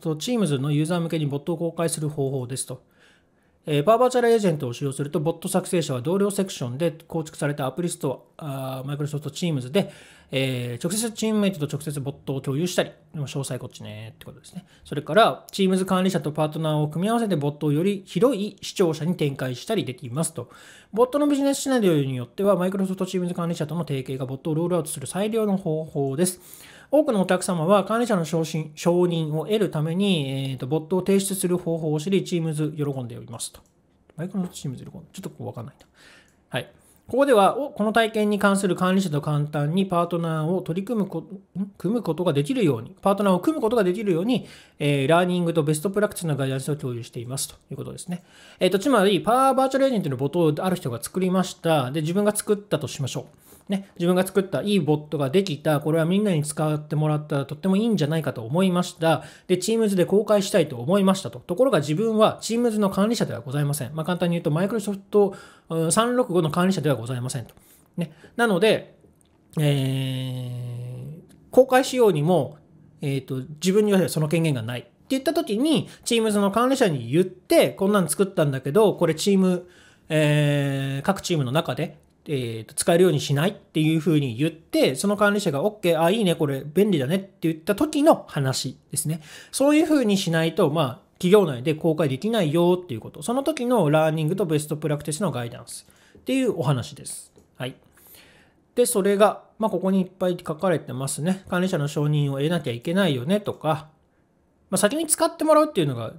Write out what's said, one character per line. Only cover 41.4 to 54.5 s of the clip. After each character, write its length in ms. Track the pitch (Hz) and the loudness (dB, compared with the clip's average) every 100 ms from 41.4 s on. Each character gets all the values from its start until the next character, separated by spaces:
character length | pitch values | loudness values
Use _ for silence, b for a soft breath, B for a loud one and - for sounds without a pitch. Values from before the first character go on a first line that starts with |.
| - 175 | -12 -8
ん？ 140 | 196 - | -8 -6
組 160 | 175 | -4
む 80 | 233 | -2
こ 120 | 175 | -2
と 80 | 156 | -2
が 100 | 175 | 0
で 120 | 139 | 0
き 100 | 147 | 0
る 100 | 262 | 2
よ 120 | 170 113 | 2 0
う 60 | |
に、 120 | 117 - | -6 -2
パ 100 | 196 | 0
ー 20 | 202 | 2
ト 80 | |
ナ 80 | 202 | 2
ー 20 | |
を 60 | 180 | 2
組 160 | 320 311 | 2 0
む 40 | |
こ 100 | 220 | 0
と 60 | 240 | 2
が 60 | |
で 100 | 180 | 2
き 120 | 190 | 0
る 80 | 202 | 0
よ 80 | 165 | 0
う 40 | |
に、 220 | 214 220 B B B B | 2 -2 B B B B
え 280 | 147 143 135 | 0 2 4
ー、 20 | |
ラ 140 | 170 | 4
ー 20 | |
ニ 160 | 180 180 | 4 0
ン 60 | 170 | 0
グ 60 | |
と 120 | 165 | 0
ベ 100 | 147 | 0
ス 60 | 151 | 0
ト 100 | 202 | -2
プ 100 | 202 | -2
ラ 80 | 208 | -2
ク 60 | |
テ 60 | - | -2
ィ 0 | |
ス 60 | 160 | -4
の 80 | 143 | -2
ガ 100 | 135 | -2
イ 40 | |
ダ 60 | 131 | -4
ン 40 | |
ス 100 | 135 | -4
を 60 | 147 | -4
共 180 | 131 | -4
有 80 | 120 | -8
し 80 | 117 | -10
て 80 | 127 | -12
い 80 | 117 | -8
ま 100 | 139 | -8
す 100 | - | -8
と 80 | - _ | -12 _
い 20 | |
う 20 | 135 | -12
こ 100 | 127 | -12
と 40 | |
で 80 | 135 | -12
す 80 | - | -8
ね。 140 | 175 B B B B | -10 B B B B
え 60 | 180 | 0
ー 40 | |
と、 80 | 196 | 2
つ 100 | 285 | 4
ま 140 | 240 | 4
り、 160 | 190 180 | 4 2
パ 120 | 156 | 2
ワ 180 | 254 269 | 4 4
ー 40 | 254 | 4
バ 100 | 262 | 2
ー 20 | |
チ 100 | 269 | 2
ャ 20 | |
ル 60 | 269 | 2
エ 20 | |
ー 20 | |
ジ 60 | 220 | 2
ェ 40 | |
ン 20 | |
ト 60 | 156 | -2
の 60 | 127 | -2
ボ 100 | 139 | -2
ッ 20 | |
ト 120 | 175 | 2
を 100 | 156 151 | 2 2
あ 60 | 185 | -2
る 60 | 180 | -2
人 140 | 135 | -4
が 120 | 117 | -8
作 160 | - 190 | -6 -2
り 100 | 185 | 0
ま 100 | 185 | 0
し 120 | 180 | 0
た。 360 | - 165 156 123 | -2 0 2 0
で、 120 | 156 | -2
自 120 | 156 | -2
分 80 | 190 | 0
が 140 | 208 208 | 0 0
作 180 | - | -2
っ 20 | 202 | -2
た 220 | - 151 | 0 -4
と 80 | 127 | -4
し 160 | - | -6
ま 60 | 127 | -6
し 80 | 135 | -6
ょ 60 | |
う。 20 | - - B B - | -10 -18 B B -6
ね、 220 | 196 - - | -6 -6 -2
自 100 | 175 | 0
分 80 | |
が 120 | 180 190 | 2 2
作 160 | 202 | -2
っ 0 | |
た 180 | 190 | -2